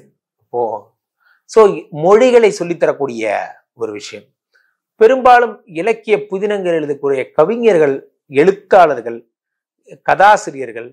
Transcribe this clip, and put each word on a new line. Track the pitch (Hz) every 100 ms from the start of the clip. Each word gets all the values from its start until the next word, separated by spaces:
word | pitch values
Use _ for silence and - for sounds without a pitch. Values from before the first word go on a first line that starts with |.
| - _ _ _
இப்போ. | _ 120 117 107 - _ _ _ _ _ _
So, | 226 208 160 -
மொழிகளை | 147 165 208 254 240 220 -
சொல்லித்தரக்கூடிய | 170 165 156 135 135 117 110 98 92 - _
ஒரு | _ 113
விஷயம். | 104 - 104 - _ _ _ _ _ _ _
பெரும்பாலும் | 220 262 247 247 240 214 _
இலக்கிய | 160 196 220 - 202
புதினங்கள் | - 190 208 208 180 165
எழுதக்கூடிய | 147 139 139 135 123
கவிஞர்கள், | - 160 233 233 180 147 135 - _ _
எழுத்தாளர்கள், | 135 170 190 _ 202 165 127 113 117 - _ _ _ _ _ _ 160
கதாசிரியர்கள், | - 147 196 208 175 139 123 113 120